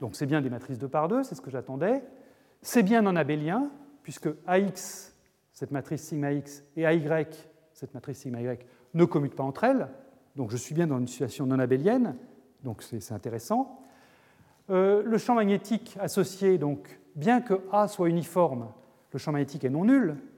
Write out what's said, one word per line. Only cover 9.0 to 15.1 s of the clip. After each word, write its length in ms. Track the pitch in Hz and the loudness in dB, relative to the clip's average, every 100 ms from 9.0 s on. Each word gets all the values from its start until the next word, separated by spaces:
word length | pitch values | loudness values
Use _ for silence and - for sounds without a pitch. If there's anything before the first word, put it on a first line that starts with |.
commutent 320 | 170 165 139 - | 4 4 0 -2
pas 80 | |
entre 200 | 135 135 | -4 0
elles. 240 | 233 269 139 - - _ _ | 2 2 -2 -10 -20 _ _
Donc 160 | - 113 | -8 -6
je 60 | 120 | -6
suis 180 | - | -4
bien 140 | 156 165 | 0 0
dans 100 | 127 | 0
une 80 | 123 | -4
situation 400 | - 131 - 131 | -4 -6 -4 -2
non 140 | 131 | 0
abélienne, 560 | 123 131 175 262 220 127 - - _ _ | 2 2 4 2 0 -4 -16 -20 _ _
donc 180 | 127 - | -10 -10
c'est, 160 | - 113 | -10 -12
c'est 160 | - | -10
intéressant. 680 | 104 - 113 - 226 262 - - - - _ _ _ _ _ - | -10 -8 -8 -2 -2 -2 -10 -20 -20 -20 _ _ _ _ _ 0
Euh, 340 | 185 190 208 | 4 4 4
le 140 | 226 | 4